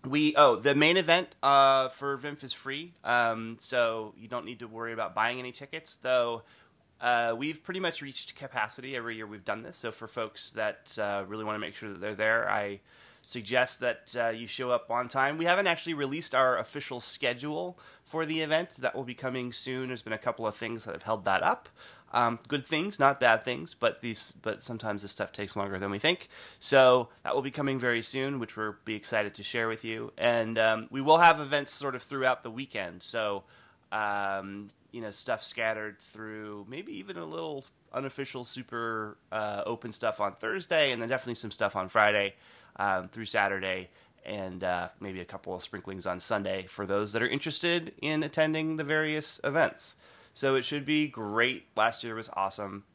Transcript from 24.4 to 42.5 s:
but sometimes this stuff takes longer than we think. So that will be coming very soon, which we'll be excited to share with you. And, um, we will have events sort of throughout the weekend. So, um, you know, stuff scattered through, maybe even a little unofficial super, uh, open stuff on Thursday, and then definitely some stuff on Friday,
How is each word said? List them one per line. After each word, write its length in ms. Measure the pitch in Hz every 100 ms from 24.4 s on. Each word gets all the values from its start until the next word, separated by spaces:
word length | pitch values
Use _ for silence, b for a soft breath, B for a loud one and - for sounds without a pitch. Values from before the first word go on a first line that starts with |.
but 220 | 110 98
sometimes 400 | - 113 110 101
this 80 | 98
stuff 220 | - 101
takes 240 | - 101 -
longer 240 | 98 95
than 100 | 98
we 80 | 101
think. 300 | 151 180 - B B B
So 480 | - 139 131 127 120 B
that 100 | -
will 80 | 123
be 80 | 135
coming 260 | 135 139 135
very 260 | 123 117
soon, 360 | 117 135 135 139
which 180 | 113 -
we'll 200 | 107 104
be 100 | -
excited 400 | 107 - 113 104
to 80 | -
share 240 | 101 120 113
with 180 | 110
you. 280 | 113 113 113 -
And, 400 | 120 117 113 113
um, 300 | 110 110 110
we 80 | 131
will 180 | 135 160
have 220 | 170 151
events 320 | 143 147 139
sort 240 | - 143 127
of 80 |
throughout 400 | - 139 131 123
the 80 | 120
weekend. 500 | 117 135 110 92 90
So, 400 | - 117 107 101 - b b b _
um, 800 | 107 104 101 98 98 98 98 104 _ _
you 80 | 117
know, 100 | 110
stuff 320 | 98 - 113
scattered 560 | - - 110 110 107 98 -
through, 540 | 107 110 107 107 104 101
maybe 280 | 135 208 196
even 180 | 190 175
a 80 |
little 400 | 165 165 165 143 - _ _
unofficial 520 | 127 135 - 135 131
super, 720 | 123 - 123 120 117 110 107 - _
uh, 300 | 107 107 101 -
open 260 | 117 120
stuff 280 | 104 113 107
on 140 | 101
Thursday, 580 | 92 113 190 175 165 143
and 80 | 120
then 80 | 117
definitely 260 | 131 123
some 160 | 117 110
stuff 260 | - 101 98
on 120 | 92
Friday, 460 | 113 104 104 98 - B